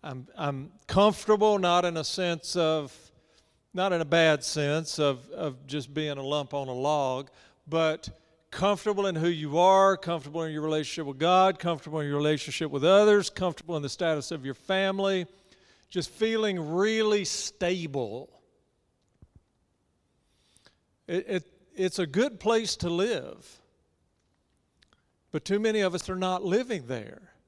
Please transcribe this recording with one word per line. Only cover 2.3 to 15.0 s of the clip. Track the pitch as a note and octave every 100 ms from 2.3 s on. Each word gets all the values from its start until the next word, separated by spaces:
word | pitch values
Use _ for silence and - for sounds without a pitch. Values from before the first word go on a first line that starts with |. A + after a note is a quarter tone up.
| E3 - F3+
of, | D#3+ D#3+ C#3+ - - _ _ _ _ _ _
not | F3+ F#3+
in | F3
a | D#3
bad | E3 D#3+ D3+
sense | - D3+ C#3+ D3+ D#3+ -
of, | D3 C3 C3
of | - D#3 B2+ C3+
just | D3 B2+
being | C#3+ D3+ C#3
a |
lump | C3+ D3 C#3
on | C#3+ C3
a |
log, | B2+ C#3 D3+ C3+ C3 C#3 _ - _ -
but | E3 D#3+ D#3 - - _ _ _
comfortable | - F#3+ G3+ A3 G3+ G3
in | E3
who | E3+
you | E3 D3+ D3+
are, | F3+ F#3+ G3 F#3+
comfortable | E3+ E3+ C#3 D#3
in | D#3+
your | D3+
relationship | D#3 D#3 D3 - C#3+
with | C3+
God, | D#3+ F#3 F#3+ F#3
comfortable | E3+ E3 - D#3
in | C#3+
your | C#3+
relationship | D3 D3+ - C3 C3+
with | C#3+
others, | D3+ G3 G#3+ G#3 F#3
comfortable | - F3+ D#3+ D#3+ D#3+
in |
the | C#3+
status | - E3+ D#3 C3
of | D#3+
your | C3+ C3
family, | - F#3+ G3 G3